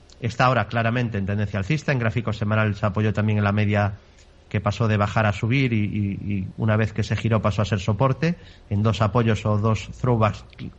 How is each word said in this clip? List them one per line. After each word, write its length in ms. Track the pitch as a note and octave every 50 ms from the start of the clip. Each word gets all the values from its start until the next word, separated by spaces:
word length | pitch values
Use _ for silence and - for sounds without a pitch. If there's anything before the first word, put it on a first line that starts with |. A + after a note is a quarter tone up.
| - - - -
está 260 | - A2+ - - C3
ahora 220 | B2+ C3 A#2 G#2 -
claramente 500 | - A#2 A2+ A2+ A#2 B2+ B2 A2+ A#2 G2+
en 80 | G2
tendencia 320 | F#2+ G2+ G#2 G#2 - - G2+
alcista, 320 | F#2+ - D3+ D3 - -
en 80 | D3 B2+
gráfico 340 | A#2 A2+ - B2 A2 - G#2
semanal 440 | - A2 G#2 A2 A2 A2 G#2+ G2+
se 100 | - -
apoyó 260 | G#2 F#2 G#2+ G#2+ A2 G2+
también 260 | A2+ G#2 G#2+ G#2+ G#2
en 60 | G#2
la 60 | G2+
media 440 | G2+ G#2+ G#2+ G2+ G#2 G#2 G#2 G2+ G2+ - - - - - - - - - - -
que 120 | - G#2+
pasó 260 | - G#2+ G#2 - A#2+
de 100 | A2 G#2+
bajar 300 | G#2 G2+ G2 - A2+ A2
a 60 | G#2 G2+
subir 400 | - - A2 A#2+ C#3 C3+ B2+ A#2
y, 100 | G#2+ G#2
y, 480 | G2 - G#2+ G#2 G2+ G2 - - G2+ G#2
y 160 | G2 F#2+ - -
una 200 | - A#2 A2 G#2+
vez 160 | G#2+ A2 G#2+ -
que 100 | - G#2+
se 140 | - A2
giró 260 | - - A2+ A2+ G#2+ F2
pasó 200 | - - - G#2+
a 20 |
ser 160 | - A#2 G2
soporte, 560 | F#2 - G#2+ - C3+ C3 C3 - - E3 F3 - - - - - - -
en 140 | G2+ G2+ G#2+
dos 180 | A2+ A2 - A2
apoyos 420 | G#2 - B2 A#2 A2+ A2 G#2 -
o 140 | A2 G#2+ G#2
dos 320 | G#2 A2+ A2 G#2+ - - - -
throwbacks 440 | - B2 A#2+ A2+ A2 G#2 G#2 - - - -
cl-, 140 | - B2+ - -